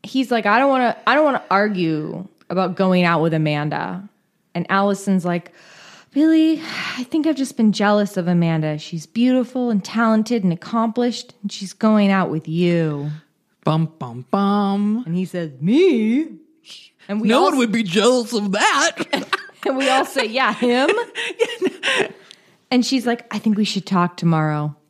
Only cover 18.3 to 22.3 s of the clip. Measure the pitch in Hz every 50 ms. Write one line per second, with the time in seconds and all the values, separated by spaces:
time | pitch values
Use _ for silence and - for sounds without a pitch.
18.3 | 240 208 208 202 185 208 320 427 359 277 302 339 - - 330 - - - - -
19.3 | - - - - - _ - - 262 262 269 262 262 269 - - - 269 247 220
20.3 | 220 262 262 226 240 - 247 247 240 254 269 311 440 453 466 - - - - -
21.3 | - - 466 480 466 466 359 - - - - 523 523 508 - - - - - -